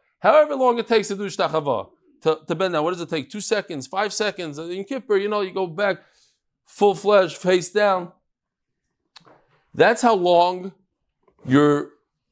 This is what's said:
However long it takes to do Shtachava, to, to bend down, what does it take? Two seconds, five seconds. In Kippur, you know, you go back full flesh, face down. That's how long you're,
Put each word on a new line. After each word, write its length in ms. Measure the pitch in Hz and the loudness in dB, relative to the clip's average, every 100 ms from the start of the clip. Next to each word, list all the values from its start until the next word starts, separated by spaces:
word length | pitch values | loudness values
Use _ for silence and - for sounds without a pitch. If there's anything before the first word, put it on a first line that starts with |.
| _ _ | _ _
However 360 | 196 294 302 277 | 2 4 4 0
long 220 | 254 233 | 0 0
it 100 | 220 | 0
takes 220 | 226 214 | 0 0
to 60 | 196 | -6
do 100 | 202 | -6
Shtachava, 640 | - 165 156 143 113 101 _ _ _ | -4 -2 -2 -2 -2 -4 _ _ _
to, 180 | 156 156 - | -2 -2 -2
to 80 | 165 | -4
bend 180 | 190 | -2
down, 100 | 165 160 | 0 -2
what 60 | |
does 100 | 175 | -4
it 80 | 165 | -6
take? 200 | 160 127 | -8 -8
Two 120 | 208 | -8
seconds, 460 | - 214 - 156 127 | -4 -4 -4 -10 -8
five 260 | 190 208 | -4 -4
seconds. 440 | - 214 190 165 147 | -2 -4 -6 -10 -10
In 260 | 165 185 196 | -10 -10 -8
Kippur, 320 | 269 196 202 | -8 -2 -2
you 100 | 202 | 0
know, 140 | 208 | -4
you 100 | 196 | -4
go 160 | 180 190 | -4 -6
back 300 | 160 202 175 _ _ _ _ _ _ _ | -2 -2 -2 _ _ _ _ _ _ _
full 300 | - 208 185 | 2 2 2
flesh, 400 | 196 208 175 - | 2 4 4 -2
face 340 | 180 185 165 | 0 2 2
down. 440 | 208 208 185 175 _ _ _ _ _ _ _ _ _ _ - _ _ _ _ _ | 0 2 0 -4 _ _ _ _ _ _ _ _ _ _ -20 _ _ _ _ _
That's 280 | - 180 233 | 2 2 4
how 120 | 240 | 2
long 600 | 208 175 175 175 185 190 - _ _ _ _ _ _ - | 2 4 4 2 -2 -10 -16 _ _ _ _ _ _ 0
you're, 460 | 135 147 147 - _ _ _ _ | 4 4 2 -4 _ _ _ _